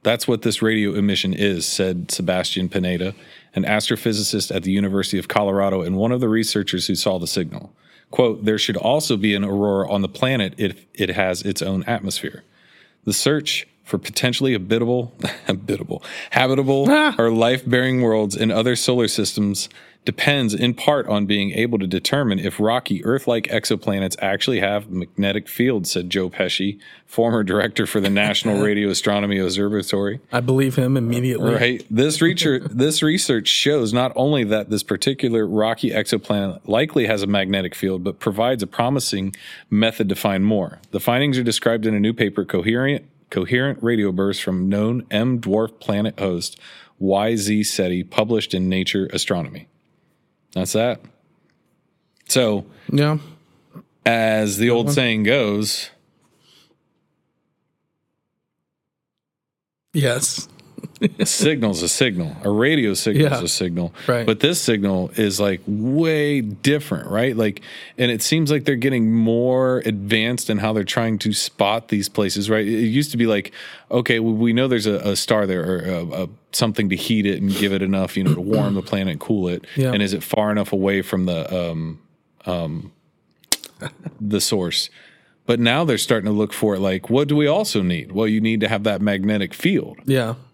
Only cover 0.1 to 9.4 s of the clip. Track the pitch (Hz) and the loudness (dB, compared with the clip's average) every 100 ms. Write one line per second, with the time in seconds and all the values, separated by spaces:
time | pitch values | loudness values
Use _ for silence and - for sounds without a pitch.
0.1 | 117 - 117 117 107 110 110 104 101 101 | 0 0 0 0 0 0 2 0 0 0
1.1 | 95 92 95 101 90 - - 95 90 85 | 0 -2 0 0 0 -4 -2 0 -2 -6
2.1 | - 87 92 92 - 92 98 90 87 92 | -4 0 0 0 -2 -2 -2 -2 -2 -4
3.1 | 98 - - _ - 95 107 - 113 117 | -8 -18 -20 _ -4 0 0 0 -2 0
4.1 | 104 104 107 - 98 92 98 98 98 95 | -2 -2 -2 -2 -2 0 0 2 0 0
5.1 | 98 - - 101 98 98 95 87 95 110 | -4 -2 0 2 2 2 0 0 0 0
6.1 | 123 123 110 107 104 98 92 - 92 - | 2 2 2 0 -2 -2 -2 -2 -2 0
7.1 | 92 85 - 82 - - _ _ _ _ | -2 -2 -4 -4 -8 -14 _ _ _ _
8.1 | - 127 107 104 107 - 101 110 143 151 | 2 2 2 0 0 0 0 2 0 2
9.1 | 113 104 101 | 0 2 2